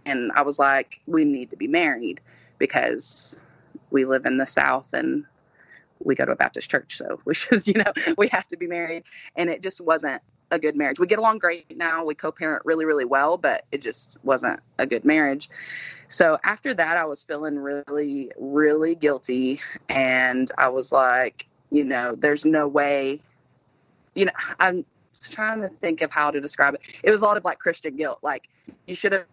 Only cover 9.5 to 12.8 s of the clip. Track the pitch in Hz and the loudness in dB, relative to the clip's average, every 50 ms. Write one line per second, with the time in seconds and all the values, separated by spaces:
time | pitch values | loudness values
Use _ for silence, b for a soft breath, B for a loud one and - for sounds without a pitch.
9.5 | 160 - 185 190 190 - 180 156 160 160 - 143 131 - _ _ _ _ _ - | -2 -4 -6 -8 -10 -6 0 0 0 2 0 -4 -6 -6 _ _ _ _ _ -4
10.5 | 170 170 156 151 151 143 151 135 - - 180 175 214 214 220 220 220 214 - 175 | -4 0 0 0 0 0 0 0 2 0 2 2 2 2 4 2 2 2 0 -2
11.5 | 170 170 156 - 160 156 170 165 160 165 165 151 151 - - 160 - - 165 156 | -2 -2 -8 -16 -10 -4 -2 -2 -2 -2 -2 -4 -6 -4 -6 -6 -6 -4 -4 -2
12.5 | 151 - - 151 160 160 | -2 -2 0 0 0 0